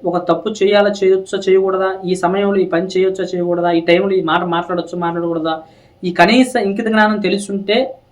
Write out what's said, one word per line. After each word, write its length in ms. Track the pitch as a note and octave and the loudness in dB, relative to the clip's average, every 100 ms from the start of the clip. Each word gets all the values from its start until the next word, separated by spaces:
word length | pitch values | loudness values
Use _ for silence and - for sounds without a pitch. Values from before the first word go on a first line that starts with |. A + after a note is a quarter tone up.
| F3+ | -2
ఒక 80 | D#3+ - | -4 0
తప్పు 180 | E3 A3 A3 | -2 -2 0
చేయాలా, 300 | G3 G#3 G3+ G3+ | 2 4 2 2
చేయొచ్చా, 360 | F#3+ F#3+ F#3+ G3 G3 | 2 2 0 -4 2
చేయకూడదా, 440 | F#3+ F#3+ F#3+ F#3+ F#3+ F3+ | 2 2 0 -2 -4 -4
ఈ 40 | F3+ | -2
సమయంలో 360 | F3 G3 G3+ G3 | 0 0 0 0
ఈ 20 | F#3 | 0
పని 140 | E3+ F#3 | -2 -2
చేయొచ్చా, 300 | F#3 F#3+ F#3+ F3+ | 0 0 0 -6
చేయకూడదా, 380 | F3+ F3 F3 F3 E3+ | -4 -2 0 2 0
ఈ 40 | E3 | 2
టైంలో 220 | F3 G3 F#3+ | 2 2 0
ఈ 20 | D#3 | 0
మాట 120 | E3+ F3 E3+ | -2 0 -4
మాట్లాడొచ్చా, 400 | E3+ F3 E3 F3 | -4 -6 -6 -6
మాట్లాడకూడదా, 500 | E3+ E3+ E3+ E3 D#3+ D#3+ - _ _ _ | -4 -4 -4 -4 -4 -6 -10 _ _ _
ఈ 100 | F3+ F3 | -6 2
కనీస 340 | F3 A#3+ B3+ - G3 | 4 4 2 2 -2
ఇంకిత 200 | G3+ A3 | -2 0
జ్ఞానం 260 | A3 G#3+ G#3 F#3+ | 2 2 2 -2
తెలుసుంటే 500 | G3 - G3 G3 A3+ C4+ - _ | -2 -4 -6 0 0 0 -8 _